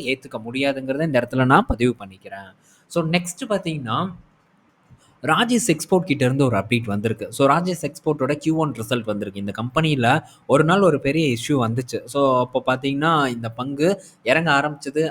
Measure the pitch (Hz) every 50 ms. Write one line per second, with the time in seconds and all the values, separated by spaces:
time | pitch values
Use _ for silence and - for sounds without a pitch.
0 | 156 123 135 131 - 135 - 113 107 117 120 131 139 139 135 135 131 131 135 143
1 | 165 165 135 120 - - 131 131 127 127 139 170 - - - 104 120 123 117 -
2 | 104 95 95 - - 101 98 98 98 95 - _ _ _ _ _ _ _ - 170
3 | 170 160 170 175 175 - - - 269 220 208 190 - 170 160 147 123 110 113 143
4 | 175 190 175 - - _ _ _ _ _ _ _ _ _ _ _ _ _ - -
5 | _ _ _ _ - 139 160 185 240 233 247 226 - - 165 - - - 190 185
6 | 170 - 139 - 127 123 131 139 143 127 110 98 98 110 123 117 117 104 101 104
7 | 104 113 107 - 101 87 - - 139 135 143 165 175 185 180 165 - 143 - -
8 | - 160 147 147 131 131 147 151 - 156 160 160 156 147 120 117 110 110 127 120
9 | 110 110 104 101 104 101 98 101 98 104 98 - 117 127 - 160 160 156 147 131
10 | 117 120 135 160 - - - _ _ - 131 147 156 156 180 202 196 175 147 131
11 | - 139 143 165 160 139 120 117 - - 147 135 117 113 117 131 127 - - 180
12 | - 120 - 143 139 135 131 127 123 123 - 131 - 127 127 123 135 139 139 139
13 | 156 165 165 151 143 131 120 117 117 110 113 - 123 139 139 135 151 180 196 -
14 | - - - _ - 113 135 160 170 160 143 139 143 151 147 - - 139 131 151
15 | 160 143